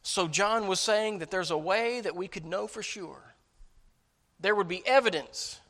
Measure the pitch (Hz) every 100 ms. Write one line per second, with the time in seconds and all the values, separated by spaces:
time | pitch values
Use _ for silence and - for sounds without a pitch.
0 | - - 165 151 202 226 202 185 - 214
1 | 220 202 156 185 165 156 160 208 233 247
2 | 196 170 190 190 160 185 214 220 - 214
3 | 165 131 - _ _ _ - - _ _
4 | _ _ _ _ 190 208 180 180 - 262
5 | 240 165 123 - - -